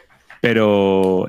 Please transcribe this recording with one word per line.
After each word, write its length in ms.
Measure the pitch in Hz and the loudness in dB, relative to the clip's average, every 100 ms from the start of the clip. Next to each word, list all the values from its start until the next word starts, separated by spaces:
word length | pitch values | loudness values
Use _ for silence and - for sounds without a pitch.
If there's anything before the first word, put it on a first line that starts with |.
| _ _ - - | _ _ -20 -6
pero, 880 | 120 113 107 101 98 95 95 92 | -2 0 0 0 0 0 0 -2